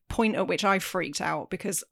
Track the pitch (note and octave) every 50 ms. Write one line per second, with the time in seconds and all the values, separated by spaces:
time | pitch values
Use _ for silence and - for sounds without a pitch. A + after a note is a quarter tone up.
0 | _ - - - A3+ G#3+ - - F#3+ - E3+ - - G3 G3 F#3+ - - - F#3
1 | E3+ C3+ D3 - D#3 D#3 D#3 D3+ - - - - - G3 G3 - - -